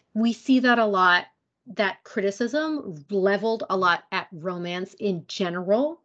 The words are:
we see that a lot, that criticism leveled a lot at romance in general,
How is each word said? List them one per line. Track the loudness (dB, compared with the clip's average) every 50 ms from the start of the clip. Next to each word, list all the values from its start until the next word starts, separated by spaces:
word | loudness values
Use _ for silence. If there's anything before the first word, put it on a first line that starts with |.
| _ _ -2
we | 0 0 0
see | 0 -2 2 2 4 4
that | 4 4 4
a | 4 2
lot, | 2 2 4 4 4 4 2 0 -4 _ _ _ _ _ _ _
that | -10 -4 -2 -2 -2 -2 -6 -12
criticism | -10 -6 -2 -2 -2 -2 -2 -4 -4 -2 -2 -2 -4 -4 -6 -8 -10 -12 -12 -8 -4
leveled | -2 2 2 2 2 2 0 -2 -2 -2 -4 -2
a | 0
lot | 2 2 2 2 0 -2 -6
at | -6 -6 -6 -8
romance | -12 -10 -8 -8 -6 -6 -6 -6 -6 -6 -8 -8 -8 -4
in | -2 -2 -2 -2 -6
general, | -8 -6 -4 -4 -4 -4 -4 0 2 2 2 2 0 -4 -8